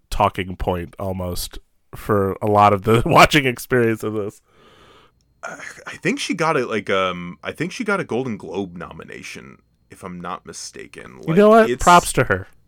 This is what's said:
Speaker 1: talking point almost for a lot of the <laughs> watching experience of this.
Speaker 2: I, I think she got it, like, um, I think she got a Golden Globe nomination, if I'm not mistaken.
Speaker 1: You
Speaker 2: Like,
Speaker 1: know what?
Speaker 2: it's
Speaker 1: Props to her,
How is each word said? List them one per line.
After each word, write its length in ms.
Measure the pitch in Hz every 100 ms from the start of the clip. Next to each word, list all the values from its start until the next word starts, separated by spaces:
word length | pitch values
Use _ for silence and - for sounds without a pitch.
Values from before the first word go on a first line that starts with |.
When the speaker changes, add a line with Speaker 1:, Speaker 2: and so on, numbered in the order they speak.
| _
Speaker 1:
talking 460 | - 101 - 92 90
point 380 | - 90 85 -
almost 580 | 98 92 90 90 - - - _ _ -
for 400 | - 104 98 -
a 60 | 107
lot 260 | 104 104
of 100 | 101
the 200 | 104 113
<laughs> 40 | 165
watching 380 | 135 175 156
experience 600 | 131 120 - 127 113 110
of 100 | 110
this. 260 | 107 101 - _ _ _ _ _ _ _ _ _ _
Speaker 2:
I, 160 | - - - - -
I 80 | -
think 240 | 160 277
she 120 | -
got 220 | 190 160 156
it, 120 | 113
like, 200 | 107 98
um, 480 | 98 92 90 87 -
I 80 | 95
think 220 | - 170
she 100 | -
got 160 | 214 196
a 60 |
Golden 320 | - 113 135 101
Globe 400 | 85 87 90 87
nomination, 840 | 80 80 - 57 - - 65 58 _ _ _
if 140 | -
I'm 160 | 95 90
not 260 | 90 90 -
mistaken. 680 | 85 - - - - - 64
Speaker 1:
You 20 | 156
Speaker 2:
Like, 100 | 165
Speaker 1:
know 120 | 208
what? 220 | 226 220
Speaker 2:
it's 120 | 131
Speaker 1:
Props 300 | - 175 -
to 120 | -
her, 220 | 120 92 - _